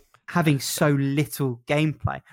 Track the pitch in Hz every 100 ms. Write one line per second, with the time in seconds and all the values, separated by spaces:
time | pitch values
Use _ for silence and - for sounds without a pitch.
0 | _ _ - 175 160 139 - - 151 139
1 | 139 139 147 - 135 120 - 147 156 147
2 | - - -